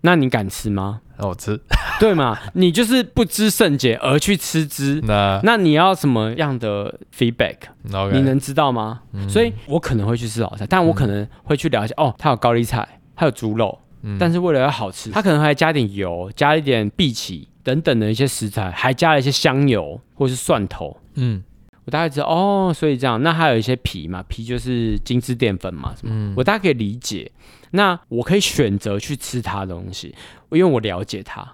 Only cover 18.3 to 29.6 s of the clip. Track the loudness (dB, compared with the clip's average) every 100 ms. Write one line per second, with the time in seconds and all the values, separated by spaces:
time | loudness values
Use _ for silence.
18.3 | -2 -6 -4 -6 -2 -2 2 4 4 2
19.3 | 2 2 4 4 2 -2 -10 _ _ -2
20.3 | -2 0 0 0 -6 -12 -12 -14 -4 -2
21.3 | -2 -8 -20 -20 _ -6 -2 -2 -2 0
22.3 | 2 2 2 2 2 0 2 0 2 2
23.3 | 2 2 2 0 -2 -4 -8 -8 -10 -10
24.3 | -10 -6 -6 -4 -2 0 -2 0 -2 -2
25.3 | 0 0 0 -6 -10 -12 -10 -6 -4 -4
26.3 | 0 0 2 2 0 -2 -4 -8 -10 -12
27.3 | _ -20 -20 -4 2 2 0 _ -6 0
28.3 | 0 2 0 0 0 -2 -6 -6 -10 -6
29.3 | -6 -6 -6